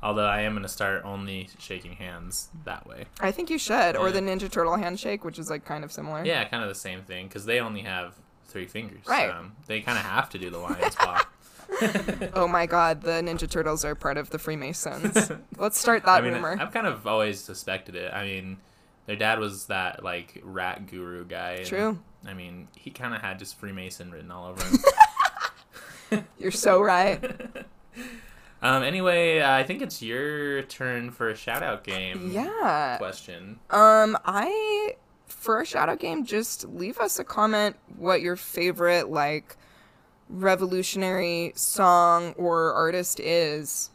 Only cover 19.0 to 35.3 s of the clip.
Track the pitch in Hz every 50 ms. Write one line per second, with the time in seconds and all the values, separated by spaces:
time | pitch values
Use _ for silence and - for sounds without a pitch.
19 | _ - 107 104 107 110 113 110 107 104 98 98 - - 101 95 92 90 - -
20 | - 92 87 87 87 - - - - 95 92 92 90 90 - - 101 92 - 92
21 | 90 87 87 87 87 87 85 85 87 90 90 90 92 90 190 190 208 220 214 170
22 | - - - - - - 98 92 90 90 87 90 85 - _ - - 135 - -
23 | 127 123 117 107 101 98 95 95 98 - - - - 104 95 95 92 92 - -
24 | 90 90 87 80 82 87 87 90 87 - - - - - - - - 554 554 -
25 | 880 855 - 1047 1077 - - - - - - - - _ - - - - - -
26 | - - - 208 - - - - - 185 180 - - - 190 185 196 208 185 180
27 | 185 196 165 - - 254 - - - - - - - - - - - - - 240
28 | 240 247 233 233 - - - - - - - - - 127 131 135 131 131 160 190
29 | 185 180 175 170 170 165 160 160 151 143 143 165 170 165 185 254 285 196 - -
30 | 123 113 117 127 143 147 151 147 147 143 139 139 131 135 - - 131 127 123 120
31 | 120 120 123 - 120 113 107 107 - - 117 - 170 156 113 101 - - 98 95
32 | - 185 185 190 180 180 180 202 254 359 415 453 427 220 160 147 151 135 123 117
33 | 104 92 98 - - - 90 85 90 98 110 - - - - 202 214 220 214 220
34 | 214 214 220 - - - 185 202 214 330 403 440 427 427 427 415 427 415 415 -
35 | _ _ _ _ _ -